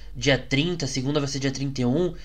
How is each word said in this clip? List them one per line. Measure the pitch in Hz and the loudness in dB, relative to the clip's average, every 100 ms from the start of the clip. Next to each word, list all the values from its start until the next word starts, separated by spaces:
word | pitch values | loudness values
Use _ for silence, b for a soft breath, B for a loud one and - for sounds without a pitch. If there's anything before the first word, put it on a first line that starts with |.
| B | B
dia | 123 131 - | 0 2 2
trinta, | - 135 170 170 135 | 2 0 2 0 -2
segunda | 135 127 147 | -2 0 0
vai | 139 | 0
ser | 139 | -2
dia | 135 | -2
trinta | 131 139 131 | -2 -4 0
e | 123 | 2
um. | 147 175 165 | 2 0 -2